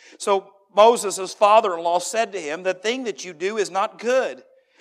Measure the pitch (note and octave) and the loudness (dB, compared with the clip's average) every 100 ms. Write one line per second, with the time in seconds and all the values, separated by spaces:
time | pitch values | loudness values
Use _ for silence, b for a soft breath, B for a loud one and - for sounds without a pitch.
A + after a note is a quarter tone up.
0 | B B - G3 F#3 _ _ F#3+ A3 A#3+ | B B -2 -2 -2 _ _ 4 6 6
1 | G3 F#3 F#3 - G#3 G#3+ A3 E3+ E3+ F3 | 0 -6 -8 0 4 6 4 0 0 -2
2 | F3 A3 A3+ F#3+ D3+ D#3+ F#3 F#3 G#3 B3+ | -2 -4 -4 -6 -8 -6 -4 -4 -4 -4
3 | A#3+ - F3+ D#3 F#3 A3 E3+ F#3 G3+ F3 | -6 -10 -12 -8 -6 -4 -4 -4 -6 -6
4 | A3 C4 G#3 B2+ - _ B B | -2 -2 -2 -6 -18 _ B B